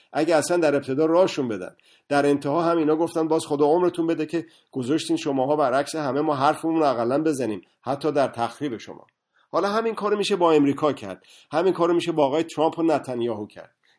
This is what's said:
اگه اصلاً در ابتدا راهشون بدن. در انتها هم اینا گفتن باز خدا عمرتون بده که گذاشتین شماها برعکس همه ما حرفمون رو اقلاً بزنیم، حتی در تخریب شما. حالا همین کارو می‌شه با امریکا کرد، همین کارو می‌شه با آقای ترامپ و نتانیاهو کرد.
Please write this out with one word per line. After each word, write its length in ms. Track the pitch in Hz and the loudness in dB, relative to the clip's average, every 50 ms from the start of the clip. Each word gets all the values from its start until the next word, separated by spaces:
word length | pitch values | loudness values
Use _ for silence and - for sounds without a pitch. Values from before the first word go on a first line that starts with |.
| _ _ - | _ _ -4
اگه 240 | 139 156 160 170 | -2 0 2 2
اصلاً 200 | 151 139 - 175 | 2 2 2 0
در 180 | 175 165 147 143 | 2 2 2 2
ابتدا 320 | 139 139 135 131 143 160 | 0 0 -2 0 0 2
راهشون 420 | 160 165 175 190 170 - 151 135 120 | 2 4 4 4 2 2 -2 -4 -4
بدن. 280 | 107 92 90 - - _ _ _ _ _ _ - | -4 -6 -8 -12 -14 _ _ _ _ _ _ -2
در 180 | 143 143 143 | 0 2 4
انتها 360 | 143 143 139 139 143 139 170 165 | 4 2 0 0 -2 0 0 2
هم 140 | 165 170 | 2 2
اینا 200 | 170 156 147 156 | 2 2 2 2
گفتن 320 | 156 170 165 - 165 160 156 | 0 0 -2 -2 -2 0 0
باز 180 | 156 160 160 | 0 0 0
خدا 200 | - 151 143 147 | -2 0 2 2
عمرتون 400 | 143 160 175 180 175 170 - 165 | 4 4 4 2 0 0 0 -2
بده 200 | 165 165 147 156 | -2 -2 -2 -2
که 200 | 151 - 165 160 - _ _ _ _ | -4 -4 -6 -6 -8 _ _ _ _
گذاشتین 460 | - 135 123 120 151 165 - - 165 | -8 -6 -2 0 0 -2 0 -2 -2
شماها 400 | 160 - 151 139 135 127 139 151 | -2 -2 -2 -2 0 0 0 2
برعکس 380 | 151 143 127 123 139 143 - - | 2 2 2 2 0 -2 -2 -4
همه 260 | 160 147 135 123 143 | -4 -4 -2 -2 0
ما 140 | 151 156 147 | 0 0 0
حرفمون 420 | 131 135 147 156 - - 165 160 | 2 2 2 0 0 -2 -2 0
رو 80 | 165 156 | 2 2
اقلاً 380 | 139 123 117 117 117 131 147 156 | 2 2 0 0 0 0 0 0
بزنیم، 380 | 160 147 131 127 107 104 92 - _ _ _ | 0 -2 -2 -2 -4 -6 -6 -10 _ _ _
حتی 320 | - 120 139 139 - 156 135 | -8 -6 -6 -4 -2 -2 0
در 160 | 143 135 120 | 0 0 0
تخریب 480 | - 117 117 113 - - 143 147 117 | 0 -2 -4 -4 -4 -6 -8 -8 -8
شما. 300 | 101 - - 82 - - _ _ _ _ _ _ _ _ _ | -8 -12 -14 -18 -20 -20 _ _ _ _ _ _ _ _ _
حالا 180 | - 160 180 202 | -2 -2 0 0
همین 260 | 202 220 226 226 214 | 0 0 -2 -2 -2
کارو 220 | - 196 208 208 | -2 -2 -2 0
می‌شه 200 | 202 196 196 202 | 0 0 0 0
با 160 | 180 175 165 160 | 2 4 4 6
امریکا 400 | 151 143 139 135 139 151 147 127 | 6 4 4 2 0 0 -2 -2
کرد، 300 | - 110 98 90 - _ _ - - - _ - | -2 -6 -12 -12 -14 _ _ -20 -20 -14 _ -2
همین 200 | 160 175 190 175 | 0 0 0 2
کارو 220 | 165 170 175 175 | 2 2 2 2
می‌شه 180 | 170 160 170 165 | 2 0 0 0
با 140 | 156 147 | 2 2
آقای 160 | 135 135 160 165 | 2 2 0 -2
ترامپ 360 | 165 - 151 151 160 156 - | -2 -2 -2 0 0 0 0
و 40 | 165 | 0
نتانیاهو 640 | 160 151 135 135 135 127 120 117 120 110 104 107 | 0 0 0 -2 -4 -6 -4 -4 -4 -6 -6 -10
کرد. 280 | 104 - 90 - - _ _ _ _ _ | -12 -14 -18 -20 -20 _ _ _ _ _